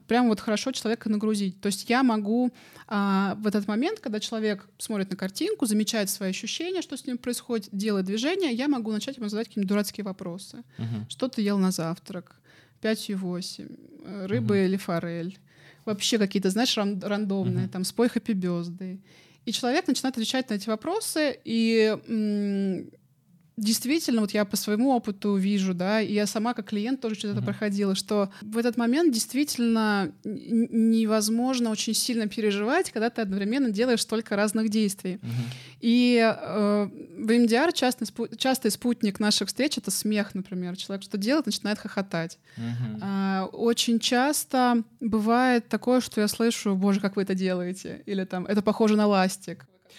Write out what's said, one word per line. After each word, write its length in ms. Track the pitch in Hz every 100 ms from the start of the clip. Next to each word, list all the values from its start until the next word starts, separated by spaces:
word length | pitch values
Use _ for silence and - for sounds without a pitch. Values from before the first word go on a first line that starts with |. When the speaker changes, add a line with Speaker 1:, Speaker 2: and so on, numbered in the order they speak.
| -
Speaker 1:
прям 200 | 233 240
вот 120 | 208
хорошо 320 | - 208 269
человека 380 | 254 214 247 214
нагрузить. 500 | 208 214 214 196 -
То 80 | 202
есть 220 | 196 -
я 120 | 240
могу, 480 | 262 214 202 233 247 - - - -
а, 480 | 208 202 196 196 208
в 60 | 214
этот 200 | 208 196
момент, 320 | 208 311 440
когда 200 | - 208
человек 480 | - 226 214 202 - -
смотрит 320 | - 214 190
на 60 | 190
картинку, 500 | 190 - 359 440 226
замечает 440 | 214 214 226 196
свои 200 | - 190
ощущения, 520 | 185 226 - 339 381
что 140 | - 269
с 100 | -
ним 120 | 240
происходит, 520 | 254 240 - 226 196
делает 340 | 196 220 202 190
движение, 460 | 214 277 381 339
я 160 | 226 285
могу 240 | 262 220
начать 260 | 214 269 269
ему 100 | 208
задавать 200 | 214 226
какие-нибудь 200 | 214 196
дурацкие 340 | 202 202 -
вопросы. 600 | 202 190 185 180 - 240 - -
Speaker 2:
Мгм. 280 | 113 113 113
Speaker 1:
«Что 200 | - 254
ты 140 | 240
ел 160 | 202 202
на 120 | 185
завтрак? 680 | 185 165 170 - 196 - _ _ - _ _
Пять 280 | 220 220 -
и 40 |
восемь. 540 | 190 185 180 185 - - - - -
Э, 220 | - 202 190
рыба 280 | 233 214
Speaker 2:
Мгм. 60 | 202 185
Speaker 1:
или 100 | 190
форель?» 600 | - 170 170 170 175 - _ - - - -
Вообще 320 | 208 - 220
какие-то, 320 | 196 202 190
знаешь, 260 | 196 262 -
ран-, 220 | 202 196
рандомные, 640 | 180 202 208 196 185 180 190
Speaker 2:
Мгм. 40 |
Speaker 1:
там, 140 | 185
«Спой 240 | 185 - 240
happy 260 | 226 -
birthday». 680 | 196 180 175 175 170 185 190 - - - _ -
И 60 |
человек 360 | - 240 302 370
начинает 280 | 254 262 240
отвечать 340 | 220 262 254
на 40 | 208
эти 120 | 226
вопросы, 680 | 220 320 415 - 320 294 -
и, 520 | - 226 226 226 220 208 -
м, 840 | 226 214 208 202 196 196 190 - - _ _ _ _ _ -
действительно, 640 | 214 226 247 320 320 233
вот 100 | 208
я 120 | 214 202
по 100 | 202
своему 340 | - 208 269
опыту 460 | 247 226 196 208 196
вижу, 380 | 190 208 190
да, 260 | 180 185 214
и 100 | 208
я 120 | 208 208
сама 280 | 220 226
как 120 | 240 196
клиент 300 | 208 214 262
тоже 140 | 233 214
через 180 | 208
это 80 | 208
Speaker 2:
Мгм. 20 |
Speaker 1:
проходила, 500 | 196 196 208 196 202 190
что 340 | - 208 196 -
в 160 | 208 220
этот 180 | 240 233
момент 340 | 233 277 339
действительно 960 | 226 - 262 294 - 233 226 214 202 180 -
н-, 60 | 208
н-, 360 | 208 - 226 233 226 226
невозможно 800 | 226 220 220 214 226 254 254 233
очень 240 | 214 -
сильно 340 | 208 - 233 208
переживать, 600 | 233 214 202 214 330 370
когда 180 | 226 226
ты 120 | 240
одновременно 480 | 208 190 202 262 254
делаешь 320 | 196 254 226
столько 340 | - 220 226 202
разных 340 | 214 220 220
действий. 500 | 220 208 196 185 180
Speaker 2:
Мгм. 380 | 120 120 123 - - -
Speaker 1:
И, 380 | 233 240 247 240
э, 680 | 226 - - 208 208 208 202 - - 170
в 120 | 214
М 140 | 233 233
Д 100 | 233
Р 160 | 330
частный 340 | 339 254 - 220
спу-, 200 | - 233 226
частый 340 | 262 254 214
спутник 480 | - 240 233 208 196
наших 280 | 214 208 196
встреч — 300 | - 285 -
это 120 | -
смех, 420 | - 214 214 202
например. 420 | 190 190 185 180 185
Человек 280 | - 196
что 140 | - 208
делает, 280 | 202 302 214
начинает 320 | - 208 208
хохотать. 580 | 208 - 196 170 165 - _ -
Speaker 2:
Мгм. 480 | 117 120 214 214
Speaker 1:
А, 440 | 196 196 196 190 190
очень 480 | - 233 233 - 226
часто 840 | - 247 269 294 - 262 247 233 220 _
бывает 680 | 226 214 208 240 254 240 233
такое, 320 | 214 - 254
что 180 | - -
я 60 | 208
слышу: 480 | - 233 - 208 190
«Боже, 240 | 202 196
как 160 | 196 196
вы 60 |
это 100 | 196 190
делаете?» 640 | 185 185 180 185 185 - -
Или 180 | 196
там: 220 | 185 185 175
«Это 160 | 208
похоже 340 | 202 208 220 214
на 100 | 208
ластик». 600 | 196 185 - - 165 - _ _